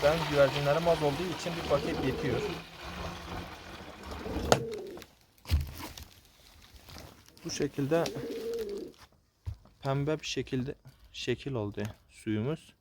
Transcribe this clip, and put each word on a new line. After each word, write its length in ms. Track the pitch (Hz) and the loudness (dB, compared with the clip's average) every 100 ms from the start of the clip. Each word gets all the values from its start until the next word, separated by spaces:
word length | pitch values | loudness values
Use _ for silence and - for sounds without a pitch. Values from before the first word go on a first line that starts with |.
Ben 120 | 143 165 151 | 6 4 4
güvercinlerim 560 | 143 139 139 143 151 170 | 8 8 8 4 4 6
az 160 | 165 | 6
olduğu 360 | 151 143 180 151 | 4 2 -2 -2
için 120 | 180 170 | -4 -4
bir 60 | 151 | 2
paket 360 | 143 - 160 139 | 2 2 0 0
yetiyor. 360 | 117 135 113 - - - - - - - - - - - - - - - - - - - - - - - - - - - - _ _ - 69 - - - - - - - - - - - - - - - - - - 165 | 2 2 2 0 -4 -10 -14 -12 -8 -8 -8 -8 -8 -10 -12 -14 -14 -14 -14 -12 -8 -6 -4 2 2 2 -6 -8 -12 -16 -20 _ _ 0 0 0 -8 -12 -12 -18 -20 -20 -20 -20 -20 -20 -20 -18 -16 -16 -20 -20 -14 -8
Bu 40 | |
şekilde 540 | - 147 - 139 165 165 226 233 - 226 233 208 403 - - - - _ _ - - - - | -2 -2 0 2 2 2 -2 -6 -6 -4 -4 -4 -6 -10 -14 -20 -20 _ _ -12 -10 -16 -8
pembe 360 | 143 135 143 156 | -2 0 0 -2
bir 60 | - | -2
şekilde 500 | - 123 131 123 - - - - | -4 -2 -2 -2 -6 -14 -20 -20
şekil 400 | - - 120 139 | -8 -2 -2 -2
oldu 280 | 127 104 104 107 - _ | -2 -2 -2 -6 -6 _
suyumuz. 640 | - - 107 117 160 - _ | -10 -2 0 0 -4 -8 _